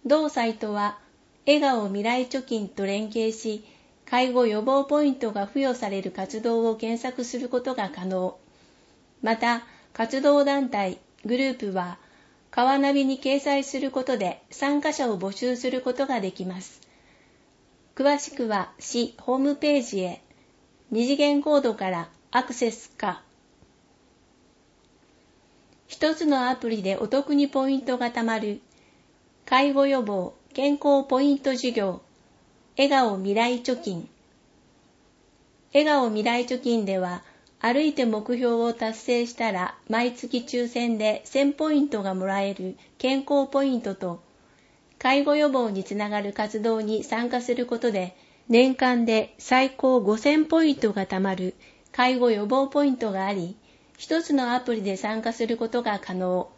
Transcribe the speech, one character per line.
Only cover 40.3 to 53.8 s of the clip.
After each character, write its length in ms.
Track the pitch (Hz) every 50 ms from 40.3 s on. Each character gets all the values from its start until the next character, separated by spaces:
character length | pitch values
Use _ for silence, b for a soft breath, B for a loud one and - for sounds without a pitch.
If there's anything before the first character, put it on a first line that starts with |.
| - 247
抽 300 | 240 - - 247 240 233
選 280 | - 240 240 240 226
で 240 | 214 214 214 214 - -
千 280 | - - 269 285 285
ポ 180 | 285 - 311 311
イ 100 | 302 285
ン 80 | 294 285
ト 140 | - 214
が 120 | 190 196 190
も 120 | 185 185
ら 140 | 190 190 196
え 140 | 196 196 196
る 220 | 196 185 185 185 b b b b
健 240 | _ - 254 269 269
康 260 | 269 - 285 285 269
ポ 160 | 277 - 277
イ 140 | 277 269 254
ン 60 | 233
ト 120 | 226 202 190
と、 260 | - 190 180 170 175 - _ _ b b b b b b b b b b b b _
介 240 | - 254 269 285 285
護 120 | 294 294
予 120 | 302 302 294
防 180 | 269 262 240 220
に 160 | 196 190 190
つ 100 | - 196
な 140 | 208 208 208
が 120 | 208 208
る 120 | 202 202
活 300 | 202 - 214 208 - 220
動 180 | 214 233 226 220
に 240 | 214 208 220 214 -
参 240 | - 226 226 240 240
加 140 | 247 247
す 120 | 240 - 240
る 120 | 247 247
こ 120 | 240 240 233
と 120 | - 240
で、 260 | 202 190 185 180 b b b b b b b b
年 260 | 233 233 254 262 262
間 300 | - 262 254 247 240 233
で 300 | 226 226 220 214 - - -
最 320 | - - 254 254 269 269
高 300 | - - - 262 254 247
五 160 | 202 196 214
千 300 | 226 - 285 294 311 302
ポ 160 | 311 320 330
イ 100 | 320 302
ン 40 | 277
ト 180 | - - 214 202
が 100 | 208 190
貯 160 | - 196 190
ま 140 | 190 196 190
る 200 | 185 185 185 - b b b b b b b
介 260 | - - 247 254 262 247
護 120 | 247 240
予 160 | 220 208 208
防 220 | 208 247 262 277 269
ポ 160 | - 294 285
イ 60 | 285
ン 60 | 254
ト 160 | 240 247 214
が 140 | 190 190 190
あ 60 | 196
り、 220 | 202 190 165 175 202 b b b b b